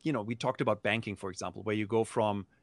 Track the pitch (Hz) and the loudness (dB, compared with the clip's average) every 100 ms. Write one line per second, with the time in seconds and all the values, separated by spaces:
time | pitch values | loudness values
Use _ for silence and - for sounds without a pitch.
0 | 156 135 104 117 123 131 123 107 101 110 | -2 0 -2 -2 -2 0 2 2 2 0
1 | 113 98 98 90 95 87 98 107 104 113 | -2 -6 -6 -6 -8 -6 -2 0 2 2
2 | 113 - 107 101 95 _ | 2 2 2 0 -4 _